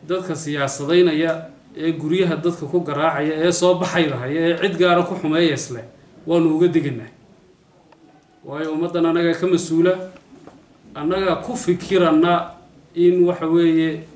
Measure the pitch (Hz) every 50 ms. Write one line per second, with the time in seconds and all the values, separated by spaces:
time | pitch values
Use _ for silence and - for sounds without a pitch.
0 | - 156 175 185 185 - 165 143 - 147 147 147 139 139 - - 143 139 170 175
1 | 180 175 156 151 160 165 160 160 - - - - _ - - - 156 165 165 160
2 | - - 175 185 190 170 160 151 165 175 170 - 151 135 170 180 165 147 147 143
3 | 156 165 165 - 151 151 156 156 160 175 170 - 175 180 185 170 180 175 165 175
4 | 165 151 135 120 123 131 143 165 165 170 170 170 - - 175 165 180 180 175 175
5 | 175 175 190 165 - 156 156 165 175 165 143 127 - - 127 113 113 - - -
6 | - - - - - 165 165 170 165 160 156 156 175 175 165 165 151 139 127 117
7 | 113 - - _ _ _ - _ _ _ _ _ _ _ _ _ _ _ - _
8 | _ - _ - _ _ _ _ _ - 139 151 156 156 156 156 170 175 175 175
9 | 165 165 165 170 170 170 165 165 175 180 185 165 - - 160 165 170 180 185 185
10 | - - - - _ _ - - - - - - - _ _ _ _ - - 147
11 | 147 160 185 190 190 185 165 - - - 247 233 - 170 175 175 - - 196 185
12 | 180 165 156 156 165 175 175 170 - - - - - - _ - - - _ 170
13 | 175 175 180 180 175 175 180 175 175 160 165 170 170 165 160 160 160 160 151 160
14 | 160 - -